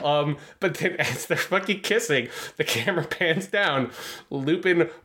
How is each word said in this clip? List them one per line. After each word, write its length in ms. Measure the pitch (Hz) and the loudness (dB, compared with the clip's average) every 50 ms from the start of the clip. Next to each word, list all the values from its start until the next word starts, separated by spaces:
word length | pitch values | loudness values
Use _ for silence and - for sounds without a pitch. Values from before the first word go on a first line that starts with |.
| - | 0
Um, 340 | 143 147 147 147 147 143 - - - - _ | 2 2 2 2 0 -2 -4 -8 -16 -6 _
but 160 | - 185 147 | -2 -2 0
then 200 | - - 180 - | 0 -2 -2 0
<laughs> 40 | - | 0
as 260 | 139 - 127 - - | -2 -2 -2 -4 -2
they're 120 | - 170 | -2 0
fucking 420 | - - - 269 - - - 196 196 | 0 0 0 0 0 2 0 -2 -2
kissing, 480 | - - 202 233 226 - 147 127 117 123 - - - - - | 0 0 2 2 2 2 2 0 0 -2 -6 -10 -12 -8 -4
the 60 | - - | -4 -2
camera 400 | - - 113 113 202 185 170 147 | 0 0 0 0 0 0 0 -2
pans 440 | - - - 180 165 160 190 190 | -2 -2 0 0 0 2 0 -2
down, 420 | - - 202 202 165 139 135 123 - - - - - - - - _ | -2 0 0 2 2 2 0 0 -2 -4 -10 -12 -12 -12 -14 -10 _
Lupin 640 | - 139 135 147 165 185 175 185 175 170 160 165 - - | -6 -4 0 0 0 2 4 4 4 4 4 2 -2 -8